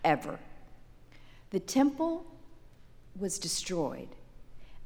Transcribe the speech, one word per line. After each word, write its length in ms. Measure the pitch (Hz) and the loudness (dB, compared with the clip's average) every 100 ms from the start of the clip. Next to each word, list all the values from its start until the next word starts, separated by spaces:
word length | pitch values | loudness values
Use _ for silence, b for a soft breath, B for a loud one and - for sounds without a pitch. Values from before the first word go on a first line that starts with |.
ever. 360 | 165 147 - - - - - - - - - b b b b | 6 6 4 -8 -10 -14 -14 -16 -18 -20 -20 b b b b
The 80 | - | -2
temple 680 | - 262 277 269 320 330 - - - - - - - - - - | 2 6 8 6 2 0 -4 -14 -16 -16 -18 -20 -20 -20 -14 -4
was 220 | 190 - | -2 -2
destroyed. 720 | 165 - - 180 143 131 - - - - - - b b | -2 -2 0 2 0 -2 -10 -12 -16 -16 -12 -12 b b